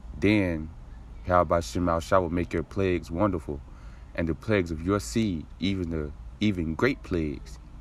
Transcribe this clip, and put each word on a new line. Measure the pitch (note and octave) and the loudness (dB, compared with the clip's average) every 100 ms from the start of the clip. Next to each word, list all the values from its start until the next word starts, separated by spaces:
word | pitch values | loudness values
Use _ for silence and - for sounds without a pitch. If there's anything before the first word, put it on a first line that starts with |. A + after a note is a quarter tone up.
| - - | -12 0
then | G2 G#2+ F#2 D#2+ D#2+ - - - - - - | 4 4 4 0 -6 -12 -16 -16 -14 -8 4
Yahweh | F2+ E2 E2+ | 6 6 4
Shem | - F#2 F2 | 2 0 2
Al | E2 | 2
Shah | - F#2+ | 4 4
will | E2+ | 4
make | F2 E2+ | 0 0
your | E2+ | -2
plagues | D2 G2+ F#2+ F2 D2 | -2 0 2 2 -2
wonderful, | E2 G#2 F2 - C#2+ - - - - - - | 0 2 0 -4 -8 -10 -16 -16 -16 -10 -2
and | E2 | -2
the | |
plagues | D#2 - G#2 E2+ | -2 2 2 2
of | D#2+ | -2
your | F2 G2+ | 0 0
seed, | - A#2 A2 D#2+ D2 - | 2 0 2 0 -6 -4
even | F#2+ F#2+ E2+ | -2 0 -2
the, | D#2+ D2 - - - | -2 -4 -8 -12 0
even | G#2 F#2 D#2+ | 0 2 0
great | D#2 B2+ - | 2 2 2
plagues, | - F2 D#2 C2 - - - - | -2 0 0 -4 -10 -16 -16 -16